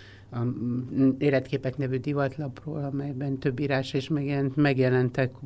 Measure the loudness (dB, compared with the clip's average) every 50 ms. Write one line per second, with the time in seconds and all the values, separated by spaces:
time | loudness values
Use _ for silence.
0 | -20 -20 -20 -20 -18 -10 -6 -4 -2 -2 -2 -2 -2 -2 -2 -2 -4 -2 0 4
1 | 4 4 4 4 2 2 4 2 2 0 -4 -2 -2 -2 -4 -2 -2 -2 -2 -2
2 | -2 -2 0 0 0 0 -2 -4 -8 -8 -8 -10 -10 -8 -6 -6 -4 -4 -4 -4
3 | -4 -4 -6 -4 -4 -4 -2 -2 -2 -2 0 0 0 0 0 0 0 0 -2 -4
4 | -2 0 -2 -2 0 0 0 0 0 0 2 4 4 4 6 4 4 4 6 4
5 | 4 2 2 0 0 0 -2 -6 -6